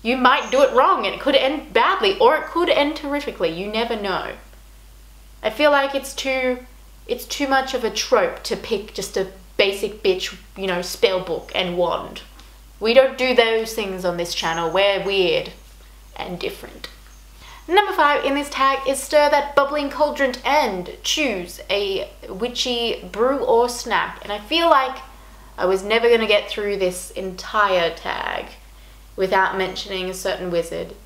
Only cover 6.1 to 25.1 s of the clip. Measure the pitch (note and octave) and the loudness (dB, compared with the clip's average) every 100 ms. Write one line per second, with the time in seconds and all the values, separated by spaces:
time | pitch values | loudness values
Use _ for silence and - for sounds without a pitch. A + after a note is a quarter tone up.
6.1 | - C4+ C4 B3+ B3 - - - - - | -6 -2 0 0 -2 -8 -20 -20 -20 -8
7.1 | A#3+ - - C#4 C4+ C4 B3+ A3+ - - | -8 -6 -4 2 2 0 -2 -2 -4 2
8.1 | A#3 F3 - - A3 - G3+ G#3+ - - | 2 2 -2 -6 -6 -4 -6 -6 -10 -6
9.1 | G3+ F#3 - - - G3 G3 G#3+ - G3 | -4 -4 -8 -14 0 2 2 -6 0 0
10.1 | F#3 - F#3+ - - F#3+ F3 F3+ - G3 | 0 -4 -10 -18 -8 -4 -4 -4 0 2
11.1 | F#3 F3 D#3+ - - F3+ F3 F3 - - | 2 -2 -6 -4 -4 -2 0 0 -2 -6
12.1 | - - - - - - - G#3+ B3+ C4 | -14 -18 -20 -20 -20 -20 -4 4 6 6
13.1 | - B3+ B3 A3+ A3+ A3 - G3+ F#3 F3+ | 2 2 4 4 2 -2 -4 -6 -2 -4
14.1 | F3 E3+ - F3 E3 E3 F3+ G3+ G3 F#3 | -2 -4 -4 -2 -2 0 4 4 2 0
15.1 | G3 F3 D3+ - - - - - - - | 2 2 2 -2 -14 -20 -20 -20 -20 -20
16.1 | - F#3 F3 F3 - - - - - - | -12 -10 -6 -8 -8 -16 -16 -18 -18 -20
17.1 | - - - - - - F#4+ G4 F4 D4 | -20 -20 -20 -20 -18 -2 0 0 0 2
18.1 | D4 C#4 C#4 C#4+ - C4+ C4+ C4 C4+ - | 2 -2 -4 -6 -2 0 0 -4 -6 0
19.1 | D4+ D4 C#4+ D4 - C#4 D4 C#4 - D4 | 2 4 2 2 0 0 -2 -4 0 0
20.1 | - C4+ B3 B3 D4 B3+ F#3 F3+ - - | 2 -2 0 0 2 2 -4 -8 -8 -4
21.1 | - C#4+ G3 F3 - - G3+ G3 F#3+ - | -2 0 -2 -8 -14 -4 -2 -2 -4 -6
22.1 | - - F#3 A#3+ A#3+ B3+ A#3+ A#3 - F3+ | -12 -14 -6 -6 -4 -4 -2 -4 -6 -8
23.1 | F#3+ B3 C#4 B3 A#3 A#3+ A#3+ A#3+ F#3+ - | 0 0 2 2 4 2 -2 -2 -2 -2
24.1 | - - G#3 G#3+ D#4+ E4+ C#4+ C4 B3+ - | -8 -8 -8 -2 0 6 6 4 -6 -14